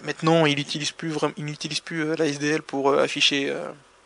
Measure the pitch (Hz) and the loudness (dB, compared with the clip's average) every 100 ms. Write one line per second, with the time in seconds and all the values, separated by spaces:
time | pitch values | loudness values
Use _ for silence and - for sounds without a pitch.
0 | 147 - 160 165 156 143 143 156 147 - | -10 -2 4 6 6 2 -2 -6 -6 -6
1 | 165 151 151 147 147 151 160 151 - 165 | -6 -2 -2 -2 -8 -8 -6 -8 -6 -4
2 | 156 160 160 143 147 156 - 139 135 135 | -2 0 0 0 0 -2 -2 0 2 4
3 | 135 - - 139 139 143 - 147 - _ | 2 2 2 2 0 -4 -8 -12 -20 _